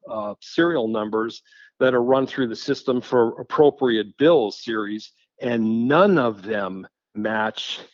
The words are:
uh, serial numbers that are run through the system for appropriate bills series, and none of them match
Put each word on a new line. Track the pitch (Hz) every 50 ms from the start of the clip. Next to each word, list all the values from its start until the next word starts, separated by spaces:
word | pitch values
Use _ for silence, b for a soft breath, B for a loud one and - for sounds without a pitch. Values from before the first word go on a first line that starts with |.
| _ -
uh, | 120 110 104 104 101 _
serial | - - - - 170 170 170 147 113 110
numbers | 110 110 107 107 104 110 113 113 110 - b b b b b b b _
that | 131 131 127
are | 123 120
run | 120 131 131 135
through | 131 - - 135 117
the | 110
system | 104 - - 143 139 - - 127 123
for | 117 - - 127 117 113 - -
appropriate | 123 _ - - 156 147 - - 135 127 113 110 104 104 -
bills | _ 139 160 170 151 113 101 98 - -
series, | - 113 110 107 101 107 107 107 - _ _ _ _ _ _ -
and | 123 120 117 110 110 113 113 117 127
none | 143 160 190 208 190 156
of | 127 117 107 101 92
them | 104 110 104 101 92 95 95 90 - _ _ _ _ _
match | 107 104 110 110 110 107 110 - - - - - - - -